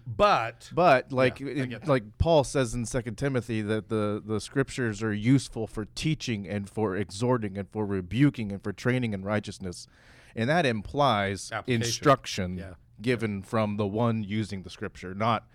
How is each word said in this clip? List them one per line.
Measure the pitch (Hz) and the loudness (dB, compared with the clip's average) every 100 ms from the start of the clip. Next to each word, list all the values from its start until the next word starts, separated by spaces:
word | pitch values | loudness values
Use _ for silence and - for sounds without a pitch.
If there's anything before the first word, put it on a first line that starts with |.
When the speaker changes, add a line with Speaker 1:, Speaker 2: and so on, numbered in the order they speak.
| - | -8
Speaker 1:
but | 113 202 160 117 - - | 2 4 4 0 -8 -6
Speaker 2:
But, | 127 175 127 - | 4 6 6 4
like, | 127 127 127 | 2 2 2
Speaker 1:
Yeah, | 135 | -6
I | |
Speaker 2:
it, | 139 127 | -4 -4
Speaker 1:
get | 113 | -4
that. | 123 | 0
Speaker 2:
like | 131 104 - | 0 0 -2
Paul | 160 160 | 4 4
says | 127 139 120 | 4 2 0
in | 120 113 | -2 -4
Second | 131 117 - | -4 -4 -4
Timothy, | 143 127 107 113 | -2 0 -2 -2
that | 104 110 - | 0 -2 0
the, | 110 104 104 104 | 0 0 -2 -2
the | 107 | -4
scriptures | - 139 135 - 120 101 | -2 -2 -2 -2 -4 -2
are | 110 | -2
useful | 104 110 139 - 120 110 | 0 4 4 2 -6 -8
for | - 104 | -6 -8
teaching | - 160 151 - 107 92 | -4 -2 -2 -2 -4 -4
and | 104 98 | -6 -6
for | - 107 92 | -4 -2 -2
exhorting | 101 98 123 127 107 95 | -4 -2 0 2 0 -6
and | 95 | -8
for | 107 104 | -4 -2
rebuking | 98 90 107 143 - 107 | -2 -2 4 4 4 -4
and | 98 | -6
for | 107 | -6
training | 95 127 127 120 | -4 0 0 0
in | 101 | -4
righteousness. | 95 107 104 - 95 87 - _ - - - - | -2 -2 -4 -8 -10 -10 -14 _ -20 -20 -12 -4
And | 117 | 0
that | 170 143 | 2 2
implies | 110 - 139 143 107 98 98 - | 0 -2 2 4 4 2 -2 -6
Speaker 1:
Application. | 110 113 117 | -8 -2 0
Speaker 2:
instruction | 117 117 151 135 - - 90 90 | 0 2 4 4 2 -4 -4 -6
Speaker 1:
Yeah. | 95 90 - - | -10 -16 -20 -6
Speaker 2:
given | 113 120 110 101 | -2 0 0 -4
from | 92 113 104 104 | -2 0 0 0
the | 104 | -2
one | 107 120 113 | 0 0 0
using | 98 107 104 98 | -2 -2 -4 -6
the | 87 | -10
scripture, | - 98 - 92 | -10 -10 -10 -10
not | 95 113 107 - | -2 0 0 -4